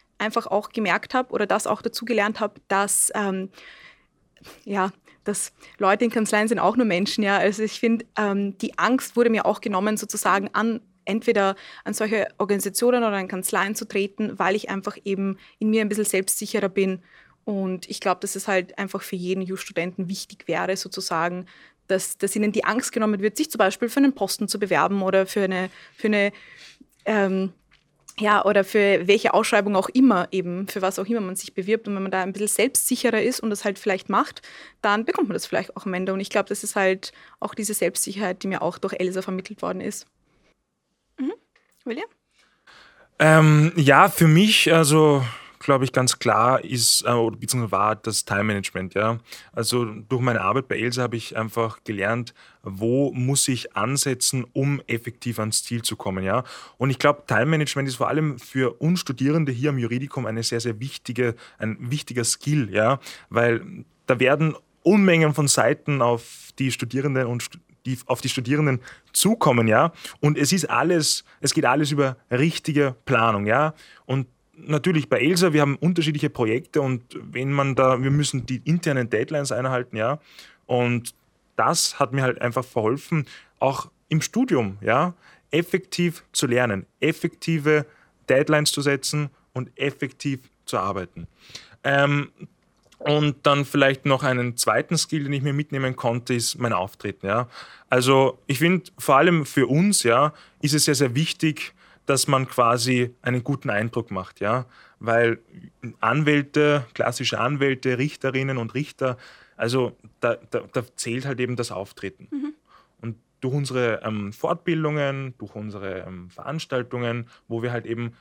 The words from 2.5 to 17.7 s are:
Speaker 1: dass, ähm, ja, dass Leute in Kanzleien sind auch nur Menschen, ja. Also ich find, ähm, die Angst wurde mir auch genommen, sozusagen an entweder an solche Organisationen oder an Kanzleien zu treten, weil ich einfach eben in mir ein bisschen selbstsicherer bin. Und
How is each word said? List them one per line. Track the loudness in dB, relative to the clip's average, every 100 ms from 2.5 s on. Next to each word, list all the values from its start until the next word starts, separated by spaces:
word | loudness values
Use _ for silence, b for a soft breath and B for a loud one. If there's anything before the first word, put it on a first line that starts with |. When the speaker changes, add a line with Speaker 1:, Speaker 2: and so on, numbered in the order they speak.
| -6 -4
Speaker 1:
dass, | -2 0 0 0
ähm, | 0 -2 -2 -6 B B B B B B _ _ _ -20 -20
ja, | -6 -2 -2 -4 _ b
dass | -6 -6 -6 B B B
Leute | 2 4 2
in |
Kanzleien | 0 0 2 2
sind | 2
auch | 2 4
nur | 2
Menschen, | 2 0 0
ja. | 0 2
Also | 2 0
ich | -6 -2
find, | 0 0 -2 -4
ähm, | -2 0 -4 -6
die | -8 -2
Angst | 0 0 0 2
wurde | 2
mir | 4
auch | 0 -2
genommen, | -2 -2 0 -2
sozusagen | -6 -4 0 0 0
an | -2 -2 -4 _ _
entweder | -6 -2 2 2 2 0 B B
an | -8
solche | -4 -2 0 -2 -2
Organisationen | -2 0 -2 0 2 2
oder | 2 -2
an | -4
Kanzleien | -6 -2 -2 -2
zu | -4 -6
treten, | -4 -4 -4 -6 -2
weil | 0 0
ich | -4
einfach | -8 -8 -10
eben | -6 -4 -4 -6 B B
in | 0
mir | 0
ein | 0
bisschen | -2
selbstsicherer | -2 -2 -2 -6 -4 -2 -2
bin. | 0 -2 -2 b b b b
Und | -6 -4 -4